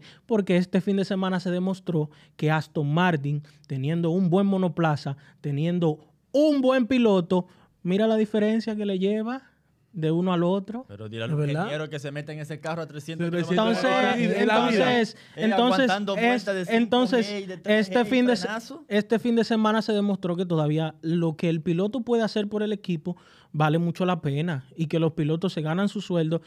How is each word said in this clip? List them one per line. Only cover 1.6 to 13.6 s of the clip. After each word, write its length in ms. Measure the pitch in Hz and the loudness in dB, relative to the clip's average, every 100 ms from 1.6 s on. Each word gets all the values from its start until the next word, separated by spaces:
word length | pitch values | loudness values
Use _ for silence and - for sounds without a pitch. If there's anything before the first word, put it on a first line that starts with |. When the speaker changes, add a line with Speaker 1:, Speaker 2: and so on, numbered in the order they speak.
| 190 185 - 165 151 - - - | -2 -4 -2 -2 -2 -8 -20 -4
Speaker 1:
que 160 | 151 | 0
Aston 420 | 156 - 165 143 | 0 -2 -4 0
Martin, 480 | 160 180 156 143 147 - _ - | 2 2 0 -2 -4 -6 _ -10
teniendo 460 | 135 139 170 165 | -4 -2 -2 0
un 180 | 180 180 | 0 2
buen 160 | 185 202 | 4 4
monoplaza, 720 | 190 185 165 165 143 147 139 - _ | 2 0 0 0 0 -4 -10 -14 _
teniendo 560 | 147 139 165 180 165 - - _ _ | -6 -2 -2 0 0 -2 -10 _ _
un 300 | 277 311 285 | 2 4 4
buen 240 | 254 262 220 | 2 2 2
piloto, 600 | 254 233 190 170 185 180 _ _ _ | 4 4 4 2 -2 -2 _ _ _
mira 240 | 175 190 220 | -2 0 2
la 100 | 220 | 2
diferencia 600 | 214 214 214 226 220 214 | 0 0 2 0 -2 -4
que 100 | 202 | -4
le 140 | 190 | -2
lleva 420 | 190 214 226 262 - _ _ _ _ | 0 -2 -4 -8 -12 _ _ _ _
de 200 | 175 156 | -4 0
uno 200 | 165 185 | 0 2
al 100 | 170 | 2
otro. 420 | 175 196 190 233 262 | 2 0 -4 -12 -14
Speaker 2:
Pero 220 | 101 110 | -14 -12
dile 140 | 113 | -6
a 20 | 113 | -2
Speaker 3:
¿Es 60 | |
Speaker 2:
los 80 | 151 | -2
Speaker 3:
verdad? 220 | 143 151 | 0 -2
Speaker 2:
ingenieros 280 | 202 151 151 | -4 -6 -6
que 80 | 147 | -8
se 140 | 143 | -8
meten 240 | 147 147 151 | -10 -10 -12
en 80 | |
ese 160 | 151 151 | -12 -10
carro 240 | 160 165 | -8 -8
a 20 | 147 | -8
trescientos 400 | 147 147 160 170 | -12 -10 -6 -2
Speaker 4:
Sí, 60 | |
Speaker 2:
kilómetros 240 | 175 165 | -2 0
por 100 | 175 | 2